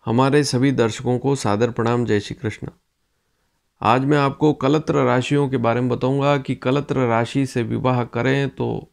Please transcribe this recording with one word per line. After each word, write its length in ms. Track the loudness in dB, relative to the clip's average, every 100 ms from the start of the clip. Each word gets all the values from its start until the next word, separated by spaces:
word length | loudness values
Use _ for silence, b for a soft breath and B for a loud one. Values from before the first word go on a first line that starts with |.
| 0
हमारे 340 | 2 4 2
सभी 260 | 2 2 2
दर्शकों 460 | 2 0 0 -4 -2
को 160 | 0 -2
सादर 340 | 0 0 0
प्रणाम, 340 | 0 0 0
जय 160 | 2 0
श्री 140 | -2
कृष्ण। 340 | -8 -8 -8 -14 -16 _ _ _ _ _ _ _ _ _ _
आज 240 | 2 2
मैं 140 | 2 2
आपको 340 | 0 2 0
कलत्र 480 | 2 0 0 0 0
राशियों 440 | 2 0 0 0 0
के 80 | 0
बारे 220 | 0 0
में 100 | 0
बताऊंगा 460 | 0 0 0 2 0
कि 160 | -2 -4
कलत्र 500 | 0 0 0 -2 2
राशि 380 | 0 0 -2 -2
से 160 | -2
विवाह 380 | -4 -2 0 0 -2
करें 420 | -2 0 0 -2
तो 180 | -4 -4 -4 -10